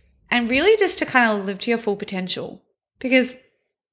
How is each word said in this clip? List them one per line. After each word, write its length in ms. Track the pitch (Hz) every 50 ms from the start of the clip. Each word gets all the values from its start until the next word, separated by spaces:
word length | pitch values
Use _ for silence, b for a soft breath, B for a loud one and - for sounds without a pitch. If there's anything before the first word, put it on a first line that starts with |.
| b b _ _ _ _
and 200 | 226 240 240 220
really 260 | 247 269 320 415 453
just 200 | 415 403 370 - -
to 60 | 311
kind 260 | - - 254 240 226
of 140 | 214 202 190
live 140 | 196 202 196
to 120 | - 233
your 60 | 233
full 180 | 226 226 208 202
potential, 680 | 202 190 - 196 185 185 180 - - 131 147 - - _ _ _ _ _ _ _ _
because 360 | - 254 254 262 240 254 - - _ _ _ _ _ _ _ _ _ _